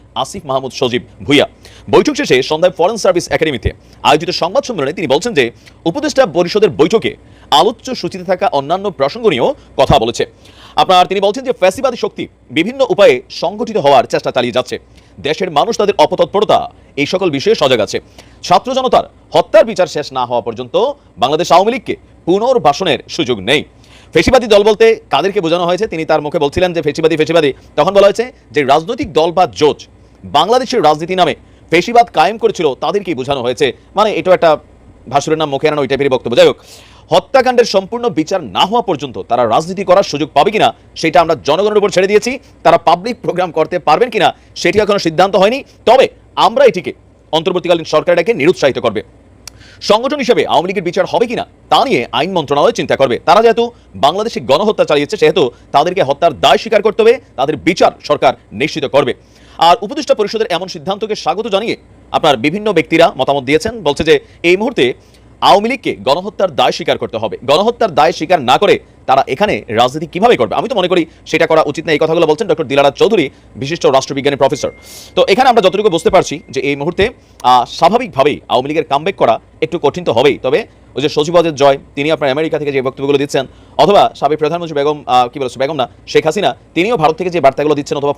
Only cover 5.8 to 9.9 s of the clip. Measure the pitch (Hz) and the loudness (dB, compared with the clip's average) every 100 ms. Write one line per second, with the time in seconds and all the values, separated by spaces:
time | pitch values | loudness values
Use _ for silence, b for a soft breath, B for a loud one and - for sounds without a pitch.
5.8 | 165 175 294 - 247 160 175 214 202 113 | -6 -4 -2 0 0 0 0 2 0 2
6.8 | 165 214 107 - b b b 143 190 240 | 2 2 -2 -8 b b b 2 2 -2
7.8 | - 254 180 196 175 185 196 139 139 185 | -8 -8 -8 -10 -4 -2 0 -2 -2 -4
8.8 | 202 - 139 233 226 127 175 302 b - | -4 -4 -4 0 0 2 0 -2 b -2
9.8 | 135 | 2